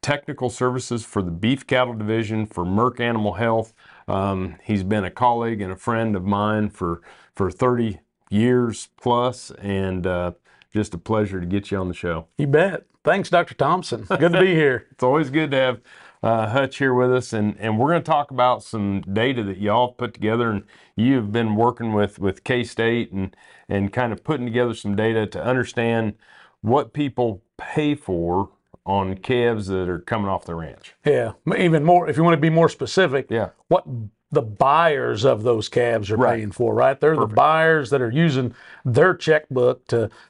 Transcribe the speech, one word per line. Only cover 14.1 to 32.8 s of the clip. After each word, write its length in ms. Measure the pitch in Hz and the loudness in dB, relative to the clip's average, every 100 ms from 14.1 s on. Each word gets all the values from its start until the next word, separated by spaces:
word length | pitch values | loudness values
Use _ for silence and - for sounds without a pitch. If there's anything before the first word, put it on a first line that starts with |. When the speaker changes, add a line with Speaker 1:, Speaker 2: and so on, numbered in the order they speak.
| 190 165 | 2 2
Speaker 2:
to 80 | 170 | 4
be 140 | 190 170 | 4 4
here. 320 | 147 120 - | 2 2 -6
Speaker 1:
<laughs> 40 | |
It's 120 | _ | _
always 260 | 127 143 143 | 2 2 0
good 220 | 143 156 | -2 0
to 60 | 135 | 2
have, 240 | 131 120 _ - - _ | 2 0 _ -20 -20 _
uh, 240 | 110 113 110 | 0 0 0
Hutch 300 | 127 135 - | 0 -2 0
here 160 | 135 | 0
with 180 | 123 127 | 2 4
us, 220 | 127 123 | 2 0
and, 240 | 113 104 104 | -2 -2 -2
and 180 | 110 107 | -4 0
we're 120 | 131 | 2
gonna 140 | 170 | 0
talk 280 | - 156 143 | 0 -2 -2
about 320 | 131 127 117 | 0 2 2
some 380 | - 113 101 98 | -4 -4 -2 -4
data 420 | 92 98 123 127 | -4 -2 0 0
that 140 | 101 92 | -4 -4
y'all 340 | 104 120 123 | 0 2 0
put 220 | - 123 | -2 -10
together 360 | - 107 117 117 | -4 -2 0 0
and 120 | 104 - - _ - | -2 -6 -20 _ 0
you've 360 | 117 135 104 | 2 2 0
been 240 | 110 113 107 | -2 0 2
working 380 | 117 120 117 | 2 0 -2
with, 260 | 107 101 - | 0 0 -2
with 240 | 98 95 - | -4 -4 -4
K-State 680 | 123 120 - 113 117 - | -2 -2 -2 0 0 -4
and, 240 | 98 95 _ - - _ | -6 -8 _ -20 -20 _
and 240 | 101 98 | -2 -2
kind 220 | 120 123 | -2 -4
of 100 | 101 | -4
putting 220 | - 151 120 | -6 -4 -2
together 280 | 113 123 | -2 -2
some 220 | 110 101 101 | -2 -6 -2
data 300 | 110 110 104 | 0 0 -2
to 160 | 90 | -4
understand 720 | 101 127 120 - 117 117 110 - _ - - _ | -2 -2 -2 -2 0 0 -2 -6 _ -20 -20 _
what 320 | 107 135 117 | 0 0 0
people 480 | 147 147 - 120 95 _ - | -4 -4 -2 -4 -4 _ -20
pay 380 | - - 151 147 | -8 -2 -2 -2
for 560 | - 90 85 90 98 _ _ - - | -4 -4 0 -2 -2 _ _ -18 -4
on 300 | 98 95 95 | -2 -2 -6
calves 500 | - 127 120 110 98 | -2 0 0 -2 -4
that 220 | 95 90 | -4 -2
are 100 | 87 | -6
coming 300 | - 113 98 | -4 -4 -2
off 160 | 95 - | -4 -6
the 100 | 85 | -10
ranch. 380 | 80 - - _ - | -10 -14 -20 _ 0
Speaker 2:
Yeah, 280 | 131 120 - - | 0 0 -6 -4
m-, 100 | 165 | 0
even 240 | 185 160 | 2 4
more, 240 | 151 180 175 | 6 4 4
if 80 | 143 | 2
you 60 | |
wanna 140 | 170 165 | 4 4
be 120 | 160 | 4
more 180 | 160 165 | 4 2
specific, 580 | - | 2